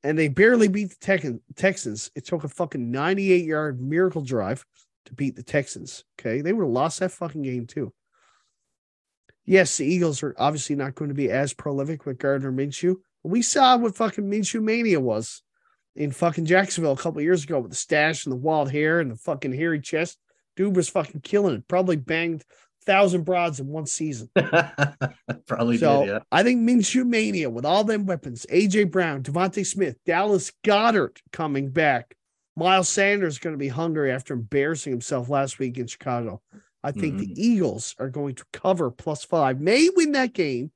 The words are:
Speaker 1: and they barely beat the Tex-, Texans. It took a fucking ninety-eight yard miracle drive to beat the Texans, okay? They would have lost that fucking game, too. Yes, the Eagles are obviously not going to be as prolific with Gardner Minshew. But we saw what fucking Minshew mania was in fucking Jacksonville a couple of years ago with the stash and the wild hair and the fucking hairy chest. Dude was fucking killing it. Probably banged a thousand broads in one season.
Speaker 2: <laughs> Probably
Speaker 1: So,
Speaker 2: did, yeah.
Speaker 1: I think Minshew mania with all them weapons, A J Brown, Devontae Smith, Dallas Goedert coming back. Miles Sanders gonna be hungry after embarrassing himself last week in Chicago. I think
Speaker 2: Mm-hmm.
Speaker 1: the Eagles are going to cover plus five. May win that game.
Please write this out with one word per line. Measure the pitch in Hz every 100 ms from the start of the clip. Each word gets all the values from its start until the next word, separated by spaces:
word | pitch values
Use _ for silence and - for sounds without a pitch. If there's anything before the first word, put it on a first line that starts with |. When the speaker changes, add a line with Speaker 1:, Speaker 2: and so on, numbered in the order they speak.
Speaker 1:
and | 139 156
they | 156
barely | 135 220 247 214
beat | 196 202
the | -
Tex-, | - 190 143 117 _ -
Texans. | 190 190 123 107 - -
It | -
took | 170
a | 147
fucking | - 165 139 120
ninety-eight | 131 151 196 196 180 160
yard | 156 151 127
miracle | 131 160 185 165
drive | 135 123 98 123 - _ _ _ _
to | 127
beat | 139 -
the |
Texans, | 120 147 135 - 131 - _ -
okay? | 117 120
They | 151
would | 220 165
have |
lost | 120 156 -
that | 185
fucking | - 170 147
game, | 135 127 120
too. | - 123 _ _ _ _ _ _ _ _ _ _ _ _ _ _ _ -
Yes, | 190 170 -
the | 143
Eagles | 180 170 139
are | 147 -
obviously | 139 151 - 143
not | 139
going | 131 147
to | 139
be | 131
as | 120 139
prolific | - 156 139 139 156 -
with | 127
Gardner | 143 139 135
Minshew. | 131 143 139 175 185 _ _
But | -
we | 220
saw | 233 - 262 247
what | 233 -
fucking | 220 - 202
Minshew | 208 196 233
mania | 214 226 233 165
was | 127 107 110 - _ _ _ _ _ -
in | 147
fucking | 131 170 160 160
Jacksonville | 185 190 - 160
a | 135
couple | 170 151
of |
years | 151 180 143
ago | 151
with | 117
the | 123
stash | - 151 156 156 -
and |
the | 127
wild | 147 156 139
hair | 143 151 165
and | 143
the | 110
fucking | - 139 139
hairy | 127 165 156
chest. | - 160 165 - _ _ _ -
Dude | 196 185
was | 165
fucking | 190 151 151
killing | - 202 202 113
it. | -
Probably | 180 185 160
banged | 123 160 170 160 _ _ _ _
a | -
thousand | 190 202 175
broads | 160 180 170 139
in | 139
one | 156 151
season. | - 156 127 113
Speaker 2:
<laughs> | - 151 165 165 - 143 - 131 - - - -
Probably | 110 117 117
Speaker 1:
So, | 156 139
Speaker 2:
did, | 113
yeah. | 107 -
Speaker 1:
I | 151
think | 226 247 226
Minshew | 247 196 254 247
mania | 233 214 190 143
with | 117 143
all | 190 214
them | 214 196
weapons, | 175 143 117 -
A | 170 208
J | 202
Brown, | 202 185 170 139
Devontae | 127 156 185 - 190
Smith, | 196 170 120 -
Dallas | 170 208 196 - _
Goedert | - 202 226 214 135 - _
coming | - 160 139 139
back. | 139 151 123 - _ _ _ _ -
Miles | 170 190 175
Sanders | - 196 208 180 143
gonna | 170 151
be | 139
hungry | 123 165 156 139
after | 127 -
embarrassing | 127 113 143 143 160 147
himself | 123 - 135 123
last | 139 135 -
week | 131 123
in | 120
Chicago. | - 139 123 113 107 _ - _ _
I | 143
think | 147 165 190
Speaker 2:
Mm-hmm. | 202
Speaker 1:
the | -
Eagles | 226 220 156 101 - -
are | 135
going | 139 143 135
to | -
cover | - 185 185 143
plus | - - 147
five. | - 170 135 131
May | 160 240 330 381
win | 311
that | 285 254
game. | - 156 123 147